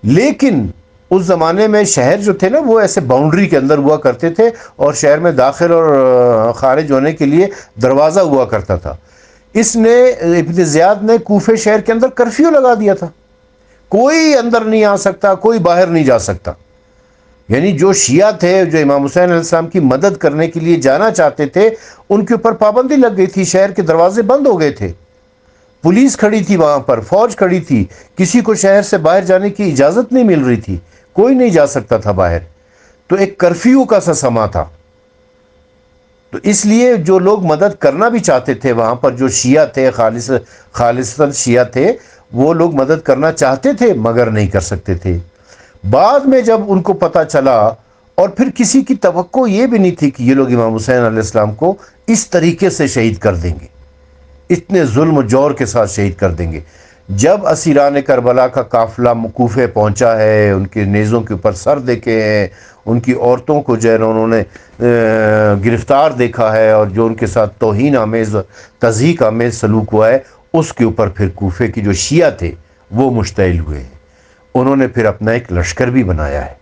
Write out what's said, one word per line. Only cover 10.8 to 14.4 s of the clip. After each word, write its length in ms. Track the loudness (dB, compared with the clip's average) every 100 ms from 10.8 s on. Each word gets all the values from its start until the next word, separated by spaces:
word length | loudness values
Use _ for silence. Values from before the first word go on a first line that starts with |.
| 2 2
نے 160 | 0 0
کوفے 380 | 2 -2 2 0
شہر 240 | 2 0
کے 120 | 0
اندر 160 | 0 -2
کرفیو 420 | 0 -2 2 2
لگا 240 | 4 2
دیا 200 | 2 0
تھا، 140 | -2 -4 -14 _ _ _ _ _ _ _
کوئی 460 | 0 2 2 2
اندر 240 | 2